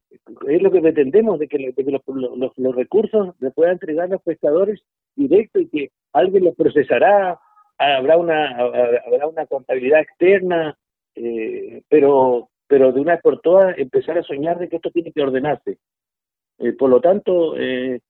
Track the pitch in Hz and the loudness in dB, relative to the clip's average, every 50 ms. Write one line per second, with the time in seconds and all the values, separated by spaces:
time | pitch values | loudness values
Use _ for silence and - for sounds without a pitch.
0 | _ _ _ _ _ - 113 - - 135 147 180 190 190 175 180 156 160 156 156 | _ _ _ _ _ -20 -20 -10 -4 -2 0 0 2 2 2 2 2 2 2 2
1 | 143 131 139 202 226 226 196 147 151 143 - 143 135 131 127 - 131 135 139 135 | 0 2 2 2 2 2 0 -4 -4 -6 -6 -6 -6 -6 -6 -6 -4 -4 -4 -6
2 | - - 135 135 127 123 - 123 131 123 - - 127 131 127 123 123 - - 196 | -6 -8 -8 -8 -8 -8 -6 -6 -8 -8 -6 -4 -4 -4 -2 -4 -4 -2 0 0
3 | 226 208 - 220 202 180 - _ 127 131 - - 160 175 185 175 - - 151 160 | 0 0 0 -2 -2 -2 -6 _ -8 -6 -2 0 0 0 0 -2 -4 -6 -6 -4
4 | 175 185 190 180 - - 160 - - 156 147 170 196 196 214 190 _ _ _ _ | -4 -4 -6 -6 -4 -6 -6 -4 -2 0 0 2 0 -2 -4 -6 _ _ _ _
5 | _ _ _ - 143 131 147 202 226 - - 202 170 165 - 151 139 131 _ _ | _ _ _ -4 0 2 2 2 2 0 -2 -4 -4 -2 -4 -8 -8 -8 _ _
6 | _ _ - 143 170 190 185 196 185 170 - - 160 151 123 147 139 - 139 120 | _ _ -2 0 0 2 2 2 2 2 0 0 -2 0 0 0 0 0 0 2
7 | 139 180 202 202 196 185 175 - _ _ _ _ _ _ _ - 135 143 143 131 | 4 4 4 4 2 0 -4 -8 _ _ _ _ _ _ _ -4 -2 0 0 0
8 | 127 139 160 170 175 170 160 156 151 139 - 117 123 123 120 120 123 120 120 120 | 2 2 2 2 2 2 0 -2 -2 -2 -2 -4 -4 -2 0 0 0 2 0 -2
9 | - 117 123 131 143 160 160 160 151 - - 135 131 - 135 131 127 131 151 156 | -2 -2 -2 -2 -2 -4 -6 -6 -8 -6 -8 -8 -6 -6 -6 -4 0 2 2 2
10 | 151 - _ - 175 180 196 202 180 180 175 170 160 156 143 _ _ _ _ _ | 2 0 _ 0 2 4 4 4 2 0 -2 -2 -4 -4 -8 _ _ _ _ _
11 | _ _ _ - 117 117 117 113 110 110 - 101 98 104 113 117 - _ - 151 | _ _ _ -12 -10 -8 -6 -6 -6 -8 -8 -10 -12 -14 -16 -20 -2 _ 2 4
12 | 139 139 143 135 131 131 123 120 113 - _ _ _ - 139 139 131 131 123 131 | 4 4 4 4 4 2 0 -2 -4 -8 _ _ _ 0 2 4 4 4 2 2
13 | 143 160 170 165 - 160 135 131 - 160 175 190 190 185 175 - 139 127 - 403 | 0 0 0 0 2 0 0 0 2 4 4 6 4 4 2 -4 -6 -4 -2 -2
14 | - - 160 170 160 - 147 139 143 165 170 170 180 170 - 165 - 170 160 170 | -2 -2 -2 -4 -4 -4 -6 -6 -4 -4 -4 -4 -6 -8 -8 -8 -8 -8 -10 -10
15 | 165 170 156 156 143 135 127 131 131 151 139 120 _ - 95 - _ _ _ _ | -12 -8 -6 -4 -4 -2 -2 -2 -2 -4 -4 -6 _ -10 -12 -12 _ _ _ _
16 | _ _ _ _ _ _ _ _ _ _ _ - - 120 113 - 139 135 127 123 | _ _ _ _ _ _ _ _ _ _ _ -8 -6 -6 -2 0 2 2 4 4
17 | 123 170 190 202 - - 185 175 170 156 151 131 127 127 127 127 127 131 127 123 | 4 2 2 0 0 0 0 0 0 -2 -2 -4 -6 -4 -4 -6 -6 -6 -8 -8
18 | - _ | -12 _